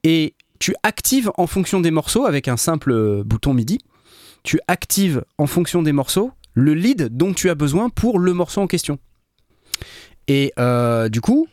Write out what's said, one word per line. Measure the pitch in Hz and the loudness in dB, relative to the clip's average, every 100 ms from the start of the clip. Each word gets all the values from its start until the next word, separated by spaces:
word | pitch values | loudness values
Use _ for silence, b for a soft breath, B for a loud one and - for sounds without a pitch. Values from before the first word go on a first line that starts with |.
Et | 160 160 156 _ _ _ | 2 0 -2 _ _ _
tu | - - | -6 -2
actives | 214 - - 269 220 - | -4 -4 0 0 0 -2
en | 170 | -2
fonction | 196 180 196 | -2 0 0
des | 170 | 2
morceaux | 160 - 226 | 0 0 0
avec | 262 143 131 | 0 0 -2
un | 120 | -2
simple, | - 160 139 | -2 -2 0
euh, | 113 107 101 | 2 2 0
bouton | 107 110 - | -2 0 2
midi. | 127 117 226 - b b b b b | 0 0 -4 -6 b b b b b
Tu | - 160 - | -4 -2 -2
actives | 175 - - 196 131 - - | -4 -2 0 2 0 -4 -4
en | 147 | 0
fonction | 175 170 175 | 0 0 0
des | 156 | 2
morceaux | 143 127 185 240 - _ | 0 0 -2 -2 -8 _
le | - 139 | 2 2
lead | 156 214 254 123 120 | 4 2 0 -2 0
dont | 185 | -2
tu | 180 180 | 0 -2
as | |
besoin | 156 147 160 233 | 0 0 0 0
pour | - 226 202 | 0 0 2
le | 180 | 2
morceau | 175 170 - | 0 -2 -2
en | 190 | -2
question. | 170 - 143 _ _ _ _ _ B B B B B B B - | -2 -4 -8 _ _ _ _ _ B B B B B B B -2
Et, | 139 139 - | 0 0 0
euh, | 123 123 120 117 113 | 0 2 0 0 0
du | 110 | -2
coup | 156 277 320 | 2 2 0